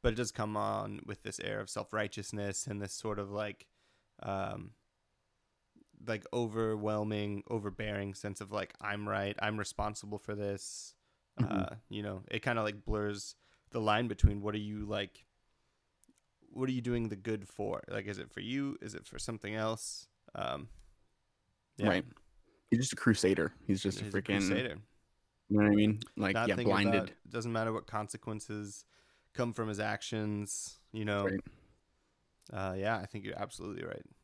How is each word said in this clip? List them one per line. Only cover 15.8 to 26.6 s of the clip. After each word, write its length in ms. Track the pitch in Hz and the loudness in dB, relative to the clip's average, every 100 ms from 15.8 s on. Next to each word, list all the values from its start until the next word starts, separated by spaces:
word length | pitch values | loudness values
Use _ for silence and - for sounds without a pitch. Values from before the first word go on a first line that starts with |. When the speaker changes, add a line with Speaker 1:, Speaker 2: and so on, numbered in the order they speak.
| _ _ _ _ _ _ - | _ _ _ _ _ _ -14
Speaker 1:
what 200 | 117 131 | -2 0
are 20 | |
you 100 | 127 | 0
doing 280 | 120 120 113 | 2 2 0
the 60 | 101 | -2
good 320 | 107 107 95 | -2 -2 -4
for? 360 | - 104 - - | -4 -2 -2 -4
Like, 160 | 107 101 | -6 -6
is 140 | 101 | -8
it 120 | - | -8
for 80 | - | -8
you? 380 | 101 135 139 - | -4 -2 -2 -6
Is 140 | 101 - | -10 -12
it 100 | - | -12
for 140 | - | -8
something 340 | - 110 101 | -6 -6 -4
else? 540 | 110 110 110 - - - _ - | 0 0 -2 -6 -10 -14 _ -14
Um, 360 | - - 69 - - - _ _ _ _ _ _ _ _ - | -6 -4 -4 -8 -18 -20 _ _ _ _ _ _ _ _ 2
yeah. 120 | 104 | 4
Speaker 2:
Right. 160 | 92 - - - - _ _ _ | 4 2 -12 -20 -20 _ _ _
He's 80 | 117 | 4
just 140 | 131 | 4
a 20 | - | 4
crusader. 580 | - 107 92 87 78 - - | 6 8 6 6 2 -2 0
He's 160 | 95 | 2
just 180 | 98 95 | 2 0
a 40 | 104 | -2
Speaker 1:
He's 80 | |
a 40 | 98 | -2
Speaker 2:
freaking 200 | 98 101 | 2 2
Speaker 1:
crusader. 400 | 95 101 127 82 - _ _ _ _ _ _ | 4 2 0 -6 -14 _ _ _ _ _ _
Speaker 2:
You 80 | 104 | 6
know 60 | 104 | 8
what 60 | |
I 40 | 104 | 8
mean? 240 | 107 107 - - | 6 4 -4 -2
Like, 180 | 95 | 0
Speaker 1:
Not 140 | 107 117 | 2 2
Speaker 2:
yeah, 80 | |
Speaker 1:
thinking 160 | 98 | 4